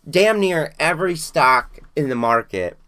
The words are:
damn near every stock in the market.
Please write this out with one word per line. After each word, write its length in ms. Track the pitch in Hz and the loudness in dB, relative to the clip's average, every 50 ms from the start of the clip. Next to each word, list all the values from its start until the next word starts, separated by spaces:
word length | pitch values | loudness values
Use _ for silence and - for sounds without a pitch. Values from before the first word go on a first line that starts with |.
| _ 156 | _ -2
damn 300 | 139 180 202 220 220 208 | 0 2 4 4 2 2
near 360 | 196 185 180 160 143 - - - | 0 0 0 -2 -2 -4 -4 -4
every 380 | 147 165 175 156 190 180 175 | -2 -2 -2 -2 -2 -4 -4
stock 640 | 156 - - - 160 131 131 131 123 - - - - - - _ | -6 -8 -6 0 2 4 4 4 2 0 -4 -12 -20 -20 -10 _
in 120 | 151 147 131 | -4 -4 -2
the 60 | 127 | -2
market. 600 | 120 117 117 117 117 113 - - 95 90 85 - - _ | -2 0 0 0 0 -2 -4 -6 -6 -6 -6 -6 -10 _